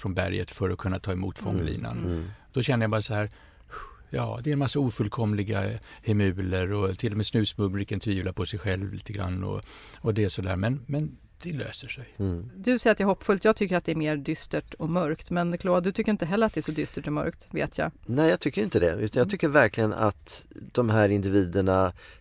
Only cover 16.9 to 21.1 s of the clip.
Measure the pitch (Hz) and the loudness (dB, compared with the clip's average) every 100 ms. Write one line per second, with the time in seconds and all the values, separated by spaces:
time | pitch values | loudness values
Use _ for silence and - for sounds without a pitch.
16.9 | - 147 151 151 - - - 143 - 156 | -4 -4 -2 -4 -6 -10 -6 -4 -2 -4
17.9 | - - 123 160 - 151 - 208 110 85 | -4 -4 2 4 4 0 -2 2 4 4
18.9 | 80 107 - 123 202 165 143 131 - 110 | 2 0 2 2 2 4 6 4 4 0
19.9 | 101 107 - - - - - - - 117 | 2 0 0 -8 -12 -12 -18 -6 0 4
20.9 | 110 104 | 6 6